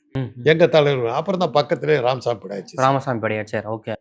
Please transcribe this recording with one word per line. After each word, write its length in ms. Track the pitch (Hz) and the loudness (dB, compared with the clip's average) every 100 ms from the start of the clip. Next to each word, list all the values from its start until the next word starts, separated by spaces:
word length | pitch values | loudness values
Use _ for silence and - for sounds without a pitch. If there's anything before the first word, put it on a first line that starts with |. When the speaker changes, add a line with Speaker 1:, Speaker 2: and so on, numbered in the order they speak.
| _ | _
Speaker 1:
ம், 60 | 135 | -6
ம். 260 | 123 120 | -6 -2
Speaker 2:
எங்க 220 | 123 160 165 | 2 4 6
தலைவர், 460 | 160 143 135 117 | 6 4 2 -2
அப்புறம் 280 | 127 165 180 | -2 -4 -2
தான் 100 | 175 | 0
பக்கத்திலே 500 | 139 147 165 143 151 | 0 0 -2 0 2
ராமசாமி 400 | 120 131 117 113 | 2 -2 -4 -6
படையாச்சி. 320 | 95 101 87 | -6 -10 -10
Speaker 1:
ராமசாமி 460 | - 131 139 135 120 | 0 2 2 -2 -4
படையாச்சார், 440 | 107 107 104 110 | -2 -4 -6 -8
ஓகே. 300 | 104 110 113 107 | -6 -10 -8 -10